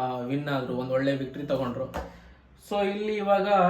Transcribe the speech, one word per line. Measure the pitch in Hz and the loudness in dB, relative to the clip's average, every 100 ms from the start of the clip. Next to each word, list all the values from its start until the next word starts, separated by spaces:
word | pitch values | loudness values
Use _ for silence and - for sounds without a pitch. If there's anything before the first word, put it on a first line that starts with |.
| 127 123 123 | 0 -4 -4
ವಿನ್ | 139 147 | -4 -2
ಆದ್ರು, | 135 127 123 | -2 -2 -4
ಒಂದ್ | 131 | 0
ಒಳ್ಳೆ | 131 139 139 | 0 2 0
ವಿಕ್ಟರಿ | 127 143 143 | -2 -8 -4
ತಗೊಂಡ್ರು. | 135 127 127 - - - - - - _ - - | -2 -2 -4 -6 -8 -10 -14 -20 -20 _ -20 -6
So | 202 196 | -2 0
ಇಲ್ಲಿ | 208 214 208 | 0 -2 0
ಇವಾಗ, | 196 190 202 196 180 | 2 4 4 6 6